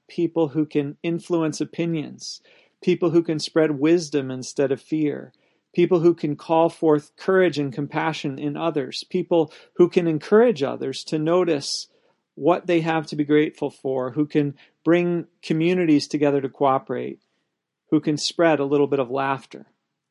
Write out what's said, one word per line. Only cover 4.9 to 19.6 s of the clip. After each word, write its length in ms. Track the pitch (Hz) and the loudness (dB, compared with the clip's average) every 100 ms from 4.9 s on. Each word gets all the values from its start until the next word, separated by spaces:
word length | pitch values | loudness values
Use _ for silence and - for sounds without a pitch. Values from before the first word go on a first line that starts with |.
| 156 147 131 131 _ _ _ _ | -4 -2 -4 -12 _ _ _ _
people 260 | - 175 180 | 0 2 4
who 120 | 170 | 4
can 240 | 165 151 143 | 2 -2 -4
call 320 | - 160 165 | 0 2 2
forth 480 | - 160 147 - - | 2 2 2 -2 -10
courage 420 | - 190 180 147 | 0 2 2 0
and 140 | 143 | -6
compassion 680 | 147 143 156 160 156 147 135 | -6 -6 -4 -4 -4 -6 -6
in 160 | 147 | -6
others, 480 | 147 165 151 127 - - | -4 -4 -4 -6 -10 -6
people 420 | 180 170 170 147 - - - | -4 0 0 0 -4 -6 2
who 120 | 175 | 2
can 180 | 185 170 | 4 0
encourage 560 | 151 - 214 247 151 | -2 4 4 4 2
others 400 | 131 117 135 131 | -2 -4 -8 -8
to 140 | - 160 | -6 -2
notice 680 | 156 180 170 143 - - - _ _ _ _ | 2 2 2 0 -4 -8 -10 _ _ _ _
what 320 | - 147 185 - | -2 0 0 2
they 160 | 170 | 0
have 240 | 160 160 151 | 0 -2 -4
to 100 | 151 | -4
be 80 | |
grateful 460 | 147 151 156 - 143 | 2 2 2 -4 -10
for, 400 | - 139 131 127 | -8 -6 -4 -4
who 160 | 139 147 | -4 -2
can 280 | 156 143 135 _ _ | 0 -2 -6 _ _
bring 420 | 160 175 175 170 - _ | 2 2 2 -2 -6 _
communities 680 | - 160 165 185 165 147 - | -4 0 2 2 4 2 2
together 360 | 147 147 143 | -2 0 0
to 80 | 131 | -4
cooperate, 680 | - 139 135 - 123 127 - _ _ _ _ _ _ - | 0 0 0 -2 -8 -8 -12 _ _ _ _ _ _ -2
who 80 | 151 | 0
can 200 | 156 147 | 0 -4
spread 420 | - - 165 143 | -4 0 2 2
a 60 | 139 | 0
little 200 | 143 139 | 0 2
bit 140 | 139 | 0
of 100 | 120 | -2
laughter. 540 | 135 135 135 - - | -4 -4 -6 -8 -20